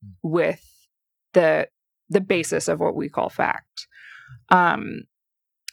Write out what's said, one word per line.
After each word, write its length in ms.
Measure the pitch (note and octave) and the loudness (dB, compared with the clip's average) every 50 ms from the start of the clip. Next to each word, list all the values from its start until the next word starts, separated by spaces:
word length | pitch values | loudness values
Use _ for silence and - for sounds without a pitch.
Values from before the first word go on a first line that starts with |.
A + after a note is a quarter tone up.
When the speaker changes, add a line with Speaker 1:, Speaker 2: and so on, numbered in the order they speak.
| - | -20
Speaker 1:
Mm. 60 | G2+ F#2+ _ - | -20 -18 _ -6
Speaker 2:
with 420 | E3 D#3 F3 D#3+ D#3+ E3 - _ _ _ _ _ _ _ _ _ _ _ _ _ _ - | -2 0 2 2 0 0 -4 _ _ _ _ _ _ _ _ _ _ _ _ _ _ 2
the, 340 | F3+ E3+ D#3+ D#3 D#3 - - _ _ _ _ _ _ _ - | 4 4 4 2 2 -2 -4 _ _ _ _ _ _ _ 0
the 120 | - G3+ F#3+ | 0 0 2
basis 460 | - G3 F3 D#3+ - E3 E3 - - | 2 0 0 0 -2 -2 -2 -2 -2
of 120 | E3 D#3 | -2 0
what 160 | F3 E3+ - | 0 -2 -2
we 120 | - - - | -2 -6 -6
call 180 | - - - - | -4 -4 -4 -4
fact. 580 | - - - - - - - _ - - - _ _ - - - - - - - B2+ - _ - | -2 -2 -2 -2 -2 -6 -10 _ -20 -20 -20 _ _ -20 -20 -20 -20 -20 -20 -20 -20 -8 _ 2
Um, 540 | F#3 F3+ F3 E3+ - - A2+ G#2+ - - - _ _ _ _ _ _ _ _ _ _ _ - - | 4 4 4 2 0 -2 -4 -10 -12 -12 -16 _ _ _ _ _ _ _ _ _ _ _ -20 -6